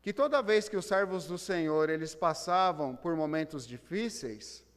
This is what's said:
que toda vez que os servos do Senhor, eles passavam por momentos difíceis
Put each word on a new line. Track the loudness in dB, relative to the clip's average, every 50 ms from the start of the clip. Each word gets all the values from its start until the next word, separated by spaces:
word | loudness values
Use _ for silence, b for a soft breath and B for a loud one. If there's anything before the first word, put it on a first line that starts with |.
que | _ -4
toda | 0 2 2 4 4 2
vez | 4 6 4 4 4
que | 2 -2
os | -2 0
servos | 2 2 2 2 2 0 -4 -4
do | -6 -8
Senhor, | -6 -4 -2 0 0 2 2 4 4 4 2
eles | 2 -2 -4 -8 -4
passavam | 0 0 0 0 0 -2 2 2 4 4 4 2 0 -4 -4 -4
por | -4 -2 -2 0
momentos | 0 0 0 0 -2 -2 -4 -6 -10 -10
difíceis | -10 -14 -16 -10 -6 -4 -4 -2 -4 -6 -6 -8 -8 -10 -10 -14 -18 -18 -20 _ _ _